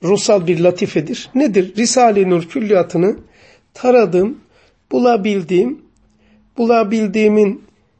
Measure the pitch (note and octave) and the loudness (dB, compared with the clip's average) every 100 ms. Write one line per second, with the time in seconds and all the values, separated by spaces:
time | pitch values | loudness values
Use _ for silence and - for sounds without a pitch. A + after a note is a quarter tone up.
0 | E3+ G3+ A3+ G#3 E3+ E3 F3 F3 G3 E3+ | -2 -2 0 0 0 0 0 0 -4 -4
1 | D3 A#3+ - C4 C#4+ F#3 F#3 G#3 A#3 B3+ | -6 -10 -6 -2 0 0 -2 -2 -2 2
2 | A#3+ G3+ F#3 F3 E3+ C4+ G#3 F#3+ E3+ E3 | 2 2 0 0 -2 -6 0 0 0 0
3 | F#3+ - - _ _ _ _ - B3+ B3 | -2 -2 -12 _ _ _ _ -6 2 2
4 | G3+ F3+ G#3 - _ _ _ _ - B3+ | 2 0 -2 -6 _ _ _ _ -6 0
5 | B3 A3+ G#3 G3 D#3+ F3+ A#3+ D#4 _ _ | 0 0 -2 -4 -2 -2 -2 -6 _ _
6 | _ _ _ _ _ - A#3 A#3 G#3 A3 | _ _ _ _ _ -4 0 2 0 -2
7 | G#3+ G#3+ G#3+ G#3 G3+ A#3+ - _ _ | -2 0 2 2 2 -2 -14 _ _